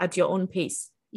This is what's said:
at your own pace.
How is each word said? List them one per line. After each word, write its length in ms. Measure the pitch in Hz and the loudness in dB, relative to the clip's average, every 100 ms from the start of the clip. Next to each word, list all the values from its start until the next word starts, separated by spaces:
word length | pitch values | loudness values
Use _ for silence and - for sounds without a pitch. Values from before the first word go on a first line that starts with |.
at 160 | 180 180 | 0 2
your 100 | 170 | 2
own 200 | 190 185 | 2 0
pace. 440 | 185 156 - - _ _ | -2 -2 -4 -10 _ _